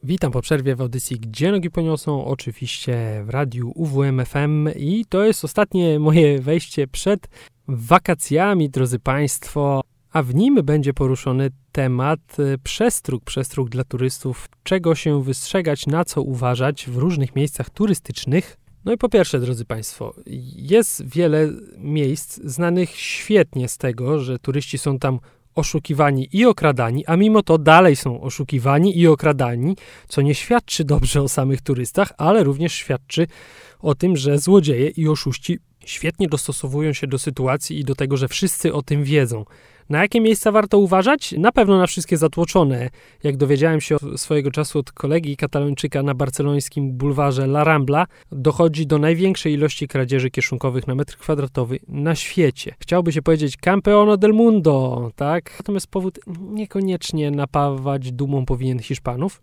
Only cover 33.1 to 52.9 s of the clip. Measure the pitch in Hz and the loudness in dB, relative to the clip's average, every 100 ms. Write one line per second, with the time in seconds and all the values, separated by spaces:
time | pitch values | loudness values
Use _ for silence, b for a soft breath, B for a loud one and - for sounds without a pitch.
33.1 | - 165 B B B B B 160 139 180 | -2 -2 B B B B B -2 0 2
34.1 | 170 135 143 143 196 151 123 139 - 156 | 2 2 0 6 6 6 2 0 0 0
35.1 | 151 - 127 - 175 _ _ - - 156 | 0 -2 -6 -4 -6 _ _ -16 -6 -6
36.1 | 165 185 147 - 139 139 139 156 139 143 | -2 -2 -2 -4 -6 -4 -2 -2 -2 -4
37.1 | 131 - 131 131 135 - 156 139 135 135 | -4 -4 -2 -2 -2 -4 -6 -4 -2 0
38.1 | 139 127 - 190 - 170 147 139 147 139 | 0 -2 -2 -2 0 -2 -2 -2 -2 2
39.1 | 151 127 113 107 b b b b 147 202 | 2 2 -2 -8 b b b b 0 2
40.1 | 240 220 220 - 214 214 202 196 185 190 | 4 4 4 4 2 4 4 4 4 4
41.1 | 294 - - 196 - 202 196 180 - - | 2 0 0 2 4 4 4 4 -2 -2
42.1 | 165 156 147 170 190 151 127 123 b b | 0 0 0 0 2 2 0 -6 b b
43.1 | b 147 139 139 139 156 160 - 147 143 | b -4 0 2 4 4 2 0 -2 -2
44.1 | - - 151 139 135 151 151 135 - 143 | -10 -2 -2 -2 -4 -4 -4 -6 -6 -2
45.1 | 160 160 143 147 147 143 143 147 143 139 | -2 -2 -6 -4 -2 -2 -2 -4 -2 -2
46.1 | 131 139 - 143 143 139 - 139 127 139 | -2 -4 -2 0 0 -2 -4 -4 -2 -2
47.1 | 139 143 135 135 143 151 156 131 143 180 | 0 0 0 0 2 2 2 2 0 0
48.1 | b b 143 131 160 170 151 156 151 151 | b b -2 -2 2 2 2 0 2 2
49.1 | 165 190 190 160 147 151 - 143 139 127 | 2 0 0 -2 0 0 -2 -6 -4 0
50.1 | 135 131 131 123 127 135 127 120 131 143 | 0 -2 -2 -4 -2 -2 -4 -4 -4 -4
51.1 | - - 151 139 135 120 131 - 143 147 | -8 -4 -2 -2 -4 -4 -6 -8 -4 -2
52.1 | 160 - - 156 127 - - - | -2 -4 2 2 2 -10 -14 -2